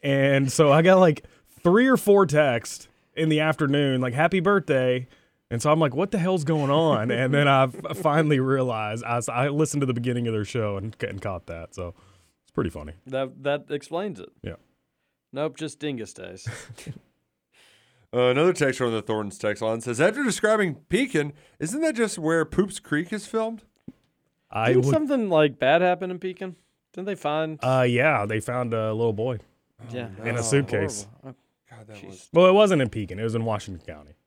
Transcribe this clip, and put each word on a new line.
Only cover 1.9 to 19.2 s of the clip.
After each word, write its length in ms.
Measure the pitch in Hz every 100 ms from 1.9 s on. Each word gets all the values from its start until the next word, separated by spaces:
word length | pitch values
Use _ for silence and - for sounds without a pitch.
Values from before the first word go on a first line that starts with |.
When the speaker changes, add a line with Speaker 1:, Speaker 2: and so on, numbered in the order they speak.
| 254
Speaker 1:
four 300 | - 202 185
texts 640 | 147 147 117 - - - _ _ -
in 140 | 160
the 100 | 151
afternoon, 640 | 156 151 143 143 143 131
like, 100 | 127
"Happy 260 | 123 165 190
birthday." 680 | 180 202 - 135 127 127 127 _ _ _ _
And 120 | 117
so 100 | 151
I'm 80 | 156
like, 140 | 156
"What 160 | 123 196
the 80 | 214
hell's 260 | 170 185
going 240 | 147 156 139
on?" 400 | 143 165 127 113
And 220 | 120 131
then 160 | 143 143
I 140 | 135
f-, 100 | 135 - 151
<laughs> 80 | 156
finally 420 | 160 147 156 139
realized, 640 | 131 135 127 110 107 113
I 120 | 117 120
s-, 140 | 117
I 180 | 120 139
listened 320 | 143 156 147
to 60 | 135
the 80 |
beginning 320 | 117 120 123 120
of 80 |
their 100 | 110
show 320 | 101 123 107 98
and, 180 | 104 - 110
and 140 | 95
caught 240 | 104 90 -
that. 280 | 82 82
So 200 | - 87 - _ _ _ _
it's 80 | _
pretty 180 | - 82
funny. 240 | 78 73 80 -
Speaker 2:
That, 360 | 131 135 135
that 260 | 139 143 143
explains 500 | 147 - 165 208 147
it. 80 | 90 _
Speaker 1:
Yeah. 140 | 101 82 _ _ _ _ _ _ _
Speaker 2:
Nope, 240 | 135 156 143
just 220 | 156 -
Dingus 340 | 147 131 107
Days. 340 | - 92 92 - - - 117 -
Speaker 1:
<laughs> 60 | - _ _ _ _ _ _ _ _ _ _ _
Speaker 3:
Uh, 160 | 123 123
another 220 | 127 170
texter 340 | 175 143 123 123
on 60 |
the 100 | 110
Thornton's 360 | 104 110